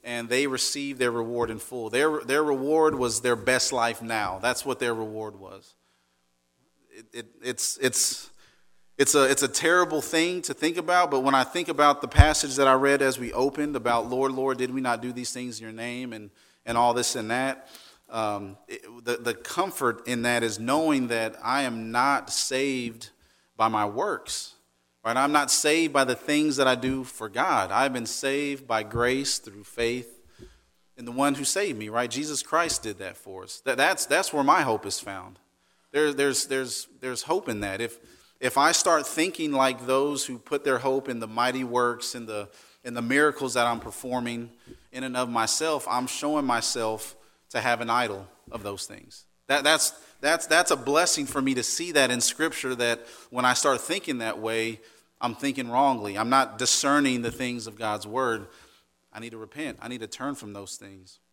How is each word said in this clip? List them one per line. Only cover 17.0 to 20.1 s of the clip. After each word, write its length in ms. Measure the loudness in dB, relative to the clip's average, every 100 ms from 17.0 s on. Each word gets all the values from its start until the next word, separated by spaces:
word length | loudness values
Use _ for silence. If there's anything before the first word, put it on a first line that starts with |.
| 0 -4
and 120 | -2
that, 380 | -2 -2 -6 -14 -20 -20 -20 _
um, 460 | -4 -4 -4 -10 -16 -16
it, 140 | -16 -16 -10
the, 140 | -4 -2
the 160 | -2
comfort 760 | -6 -6 -4 -4 0 0 0
in 140 | -4